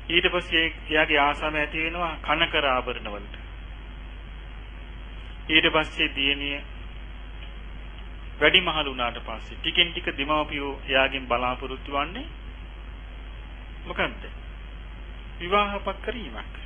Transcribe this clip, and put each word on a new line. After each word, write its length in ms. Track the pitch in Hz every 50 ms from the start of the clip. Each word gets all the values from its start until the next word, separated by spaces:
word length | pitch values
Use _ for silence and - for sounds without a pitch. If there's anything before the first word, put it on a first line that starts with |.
| -
ඊට 220 | - 160 175 175 180
පස්සේ 360 | 175 180 165 - 170 165 165 160 156 - -
එයාගේ 340 | - 151 151 160 156 156 147
ආසාව 360 | 139 147 147 - 160 156 151
ඇති 280 | 151 147 147 151 160
වෙනවා 300 | 160 165 170 175 175 165 156 151
කනකර 480 | - - 147 160 170 160 - 156 143
ආභරණ 420 | 139 127 127 117 123 120 117 107 107
වලට. 260 | 104 101 101 98 - - - - - - - - - - - - - - - - - - - - - - - - - - - - - - - - - - - - - - - - - - -
ඊට 220 | - 156 160 160 165
පස්සේ 400 | 156 156 156 151 - - 160 147
දියණිය 500 | - 139 139 139 143 143 143 143 143 143 147 - - - - - - - - - - - - - - - - - - - - - - - - - - - - - - - - - -
වැඩිමහල් 520 | - 147 156 165 185 180 170 156 156 147
වුණාට 340 | 139 131 127 120 117 117 120
පස්සේ 360 | - - 113 107 - - 120
ටිකෙන් 340 | - - 160 156 180 175 170
ටික 180 | - 175 175 175
දෙමව්පියෝ 680 | - 139 139 143 151 151 151 147 151 143 143 139 135 -
එයාගෙන් 440 | - - 135 131 135 135 135 135 131
බලාපොරොත්තු 680 | 123 123 120 123 123 127 123 135 127 131 127 - -
වන්නේ 340 | 143 139 143 156 185 254 285 - - - - - - - - - - - - - - - - - - - - - - - - - - - - - - -
මොකන්ද? 400 | - - - - 185 143 117 - - 110 - - - - - - - - - - - - - - - - - - - - -
විවාහපත් 640 | - 170 175 196 208 208 202 202 196 - 196 190 185
කිරීමක්. 540 | - - - 120 - 135 110 95 85 - - - -